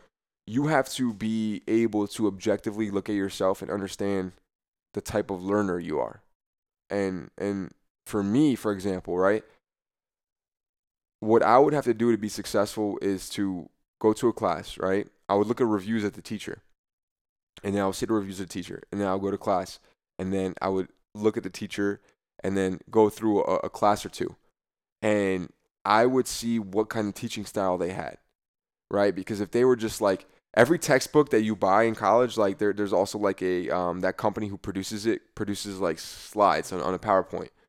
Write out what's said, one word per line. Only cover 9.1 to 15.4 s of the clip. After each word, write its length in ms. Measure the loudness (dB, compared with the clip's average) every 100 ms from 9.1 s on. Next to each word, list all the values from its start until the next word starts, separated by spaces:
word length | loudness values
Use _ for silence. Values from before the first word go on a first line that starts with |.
| 2
right, 260 | 2 2 -4 _ _ _ _ _ _ _ _ _ _ _ _ _ _ _ _ -8
what 240 | 4 4
I 140 | 6 6
would 160 | 6
have 120 | 4 0
to 80 |
do 180 | 2 2
to 60 | 2
be 120 | -2
successful 680 | -8 -4 0 0 0 -4 -2
is 280 | -2 -4 -6
to 400 | -4 -4 -4 -10 _ _ 0
go 140 | 2
to 140 | 4 2
a 60 |
class, 440 | 2 0 -2 -4 -4
right? 300 | 0 0 -2 _ 0
I 80 |
would 120 | 2